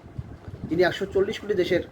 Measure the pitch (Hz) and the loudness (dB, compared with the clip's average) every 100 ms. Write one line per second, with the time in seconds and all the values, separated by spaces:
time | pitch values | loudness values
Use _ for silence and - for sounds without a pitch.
0 | - - - - - - - 165 175 - | -14 -12 -12 -14 -14 -12 -2 4 4 2
1 | 196 196 202 220 202 196 175 180 - | -2 0 0 0 -2 0 2 0 0